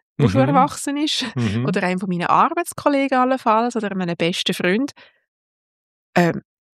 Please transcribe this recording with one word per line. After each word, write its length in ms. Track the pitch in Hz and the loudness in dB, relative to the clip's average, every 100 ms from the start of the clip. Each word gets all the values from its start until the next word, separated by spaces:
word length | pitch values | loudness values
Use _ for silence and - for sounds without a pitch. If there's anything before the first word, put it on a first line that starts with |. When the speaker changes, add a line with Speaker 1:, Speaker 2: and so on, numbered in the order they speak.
| _ - | _ 0
Speaker 1:
der 100 | - | 2
schon 140 | 269 | 4
Speaker 2:
Mhm. 60 | 262 | 4
Speaker 1:
erwachsen 480 | 277 285 - 285 285 | 4 2 0 -6 -2
ist, 280 | 302 - 240 - | -2 -4 -6 -2
Speaker 2:
Mhm. 300 | 113 110 127 | -2 0 0
Speaker 1:
oder 160 | 196 | 0
einem 180 | 180 185 | -2 -2
von 80 | 190 | -4
meinen 180 | 175 175 | -2 2
Arbeitskollegen 920 | 170 233 339 339 - 294 277 269 262 | 2 2 0 -6 -4 0 0 0 0
allenfalls 580 | 254 262 226 214 240 226 | 0 0 0 2 0 -2
oder 200 | 202 190 | -4 -4
meinem 200 | 175 170 | -4 -2
besten 380 | 170 - - | -2 -2 -4
Freund. 380 | - 180 208 277 - - _ _ _ _ _ _ _ _ _ _ 180 | -2 0 0 -2 -8 -20 _ _ _ _ _ _ _ _ _ _ 0
Ähm, 260 | 170 135 - _ _ | 2 0 -10 _ _